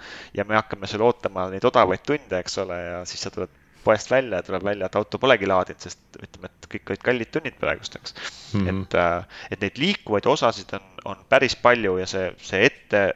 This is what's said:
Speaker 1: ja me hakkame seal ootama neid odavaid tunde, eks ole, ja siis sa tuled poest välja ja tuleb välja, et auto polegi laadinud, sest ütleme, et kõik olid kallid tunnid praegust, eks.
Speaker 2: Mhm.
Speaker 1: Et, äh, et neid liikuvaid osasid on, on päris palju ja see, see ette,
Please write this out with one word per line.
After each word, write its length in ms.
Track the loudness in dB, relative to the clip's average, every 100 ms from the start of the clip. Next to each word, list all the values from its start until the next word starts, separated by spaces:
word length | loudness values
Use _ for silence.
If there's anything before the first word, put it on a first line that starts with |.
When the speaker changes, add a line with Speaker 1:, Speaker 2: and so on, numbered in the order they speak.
| -16 -18 -10
Speaker 1:
ja 160 | -6 0
me 120 | 0
hakkame 280 | 0 -4 -6
seal 140 | 0
ootama 460 | 2 2 -2 -4 -6
neid 160 | 0 2
odavaid 400 | 6 4 2 -2
tunde, 320 | -4 -4 -6
eks 200 | -4 -4
ole, 200 | -4 -6
ja 240 | -8 -8
siis 180 | -10 -10
sa 120 | -8
tuled 200 | -8 -8 _ _ _
poest 320 | 2 2 2
välja 300 | 0 2 -2
ja 20 |
tuleb 220 | -4 -4 -2
välja, 240 | -2 -2
et 60 | -2
auto 200 | -2 0
polegi 300 | 4 4 4
laadinud, 320 | 2 2 -4
sest 380 | -16 -16 _ -20
ütleme, 300 | -20 -18 -18
et 160 | _ -14
kõik 220 | -12 -8
olid 120 | -4 0
kallid 240 | 0 -2
tunnid 240 | -4 -6 -4
praegust, 400 | -4 -4 -6 -14
eks. 200 | -16 -12 -12 -14 -6
Speaker 2:
Mhm. 320 | -2 0 -2
Speaker 1:
Et, 160 | -2 2
äh, 480 | 2 0 -6 -14 -10
et 100 | -6
neid 160 | -6 -2
liikuvaid 480 | -2 -4 -2 0 2
osasid 460 | 2 2 -2 -6 -12
on, 140 | -12 -14
on 180 | -12 -12 2
päris 300 | 4 4 4
palju 380 | 4 4 2 0
ja 120 | -2
see, 160 | -4 -4 -6
see 280 | -4 2 2
ette, 400 | 2 0 2 2